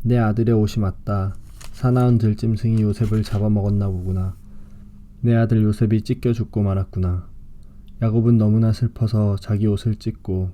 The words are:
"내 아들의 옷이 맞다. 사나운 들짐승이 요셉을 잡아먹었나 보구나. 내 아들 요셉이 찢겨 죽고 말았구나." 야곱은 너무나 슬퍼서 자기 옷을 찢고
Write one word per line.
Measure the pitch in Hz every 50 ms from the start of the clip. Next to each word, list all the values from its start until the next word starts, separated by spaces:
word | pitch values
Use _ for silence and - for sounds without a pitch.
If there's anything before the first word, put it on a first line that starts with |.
"내 | - 113 123
아들의 | 120 110 107 104 117 110 120 113
옷이 | 107 107 101 - 113
맞다. | 101 92 - - - 107 101 98 92 95 - - - - - - - - -
사나운 | - 131 123 123 123 123 123 120
들짐승이 | 110 113 107 104 - 117 113 110 104 117 110 113 107
요셉을 | 107 104 101 - 113 104 107 110
잡아먹었나 | 104 - 107 98 104 107 104 101 98 104 104 101 101 98
보구나. | 92 90 90 92 92 92 92 92 90 - - - - - - - - - - - - - - - - -
내 | 123 117 117
아들 | 113 113 107 113 110
요셉이 | 107 107 104 - 117 104 113 107
찢겨 | - - 127 - - 120 117
죽고 | 113 104 - - 110 101
말았구나." | 98 95 95 92 - - 92 92 90 90 90 - - - - - - - - - - - - - - - -
야곱은 | 113 110 107 117 113 120 117
너무나 | 110 107 104 107 113 113 113
슬퍼서 | 107 - 127 117 - - 120 104 117 107 104 101 98
자기 | - - - 104 101 110
옷을 | 107 101 95 - 113 104
찢고 | - - 110 - - - 98 92 92 92 90